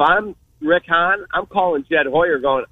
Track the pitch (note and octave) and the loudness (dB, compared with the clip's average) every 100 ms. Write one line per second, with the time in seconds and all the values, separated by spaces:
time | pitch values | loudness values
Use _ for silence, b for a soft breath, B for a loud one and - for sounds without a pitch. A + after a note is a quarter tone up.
0 | D3 F#3+ G#3+ - _ - D3+ F3 - E3+ | 2 2 -2 -14 _ -8 0 0 0 0
1 | F3 G3+ F3 E3 G#3 G3+ F3+ D3 C#3 D#3 | 0 -2 -4 -6 -4 -2 0 -2 -2 -2
2 | C#3 D3+ F3 C#3+ C3+ C3 A2+ | 0 0 0 0 0 -2 -2